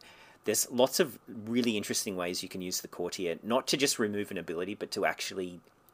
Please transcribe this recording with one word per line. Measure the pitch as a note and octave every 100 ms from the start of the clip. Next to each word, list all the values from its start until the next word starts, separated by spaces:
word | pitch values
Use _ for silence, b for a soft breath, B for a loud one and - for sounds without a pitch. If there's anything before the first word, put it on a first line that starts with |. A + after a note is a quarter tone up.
| b b b b -
there's | G#2 -
lots | B2 C3 -
of | D#3+ G2 -
really | A#2 G#2+ A#2+ A#2+ G#2+
interesting | - A#2 - F#2
ways | F2 F2+
you | F#2+
can | G2
use | F#2 F2+
the | -
courtier, | - F2 - F2+ E2
not | G2+ B2 -
to | D#3
just | C3+ -
remove | G#2+ G2+ G2+
an | F#2+
ability, | F2 E2 F#2 G#2
but | E2
to | - E2
actually | D2+ - F#2+ F2+ F2 - _ _